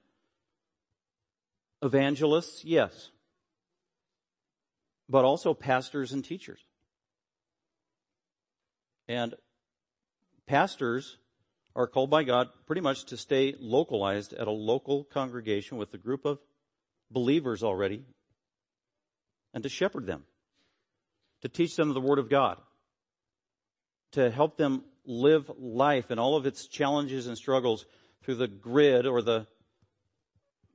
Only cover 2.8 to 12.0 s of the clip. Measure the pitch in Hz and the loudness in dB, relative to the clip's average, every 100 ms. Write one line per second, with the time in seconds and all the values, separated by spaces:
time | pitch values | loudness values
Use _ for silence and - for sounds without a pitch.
2.8 | 101 - - _ _ _ _ _ _ _ | 2 -4 -20 _ _ _ _ _ _ _
3.8 | _ _ _ _ _ _ _ _ _ _ | _ _ _ _ _ _ _ _ _ _
4.8 | _ _ - 131 127 165 175 147 135 127 | _ _ 2 4 4 2 0 -2 0 0
5.8 | 131 147 123 139 - - - - _ _ | -2 -8 -6 -8 -8 -12 -14 -20 _ _
6.8 | _ _ _ _ _ _ _ _ _ _ | _ _ _ _ _ _ _ _ _ _
7.8 | _ _ _ _ _ _ _ _ _ _ | _ _ _ _ _ _ _ _ _ _
8.8 | _ _ - 120 117 - _ _ _ _ | _ _ -8 -4 -4 -8 _ _ _ _
9.8 | _ _ _ _ _ _ - 139 190 - | _ _ _ _ _ _ -2 0 0 -2
10.8 | 123 127 - - _ _ _ _ _ - | -4 -4 -8 -18 _ _ _ _ _ -4
11.8 | 120 135 | -2 0